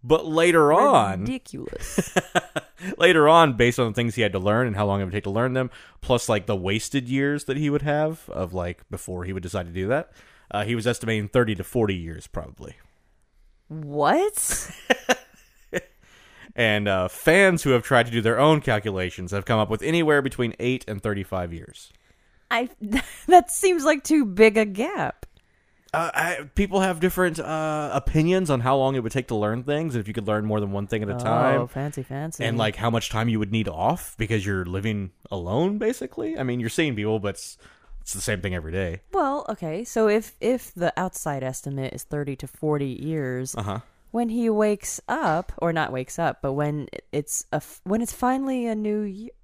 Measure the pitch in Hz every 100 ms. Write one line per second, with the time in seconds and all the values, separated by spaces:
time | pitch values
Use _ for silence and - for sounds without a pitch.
0 | 120 160 160 156 170 165 147 165 277 180
1 | 101 95 226 262 - - - - - -
2 | - 185 - - - 151 - _ 185 -
3 | 170 165 151 165 160 117 120 120 117 107
4 | 117 113 107 92 98 110 127 101 104 98
5 | 95 104 101 104 127 127 127 - - -
6 | - 120 - 107 90 101 90 110 - 139
7 | 120 135 143 147 - 135 151 143 143 147
8 | 156 160 - - 90 92 87 87 _ 98
9 | - 90 87 95 87 98 87 87 95 139
10 | 170 - - _ _ 104 104 120 113 117
11 | 113 110 104 127 113 101 - 123 107 92
12 | 82 80 - - 71 - - - _ _
13 | _ _ _ _ _ _ _ 156 147 147
14 | 143 285 415 - - - - - - -
15 | - - - _ _ _ _ 175 - _
16 | _ - _ - - - 113 104 101 95
17 | 92 - - 175 190 170 143 123 - 127
18 | 117 117 110 117 147 156 135 107 104 95
19 | 90 - 90 101 95 110 107 110 123 170
20 | 156 143 131 - 120 - 120 127 - 101
21 | 110 101 92 95 87 85 78 - - _
22 | _ _ _ _ _ 240 247 - 214 214
23 | - - - 349 349 - 381 349 285 302
24 | - 311 226 180 220 214 208 196 294 392
25 | 135 - - _ _ _ _ _ _ 156
26 | 165 - 165 147 147 - 202 196 190 165
27 | 180 185 180 160 - 156 156 151 147 139
28 | - 156 160 185 175 135 123 139 135 135
29 | 110 135 123 110 104 117 127 147 160 120
30 | 101 113 104 107 107 107 101 101 101 110
31 | 107 120 117 117 127 135 123 139 143 143
32 | 127 135 110 - 113 113 107 - 113 113
33 | - 110 117 110 104 110 98 80 104 175
34 | - - 110 110 98 95 87 92 107 104
35 | 95 _ - 98 87 113 180 208 214 262
36 | 262 - 311 320 131 123 113 - 156 107
37 | 104 110 101 95 - - - _ _ -
38 | - 98 - 104 95 90 80 90 90 85
39 | _ 392 285 285 - 214 160 165 240 233
40 | 220 208 214 _ 220 247 - - 170 -
41 | 185 - 160 139 131 131 139 139 135 -
42 | - 147 143 135 135 - 151 147 139 123
43 | 143 160 131 127 131 - 104 101 - _
44 | _ 226 240 226 233 214 214 208 - -
45 | - 285 240 156 - - 170 160 151 127
46 | 127 - 160 - 139 139 147 151 - -
47 | _ 147 143 - - 147 - - 185 220
48 | 233 - 247 269 269 262 233 214 214 214
49 | 208 196 233 -